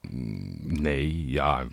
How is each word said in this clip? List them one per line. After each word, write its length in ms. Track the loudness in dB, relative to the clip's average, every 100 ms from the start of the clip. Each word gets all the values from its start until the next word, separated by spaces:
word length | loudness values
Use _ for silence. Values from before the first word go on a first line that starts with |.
Mm, 580 | -10 -6 -4 -4 -8 -8
nee, 640 | -2 0 2 2 2 0 0
ja. 340 | 2 4 2 0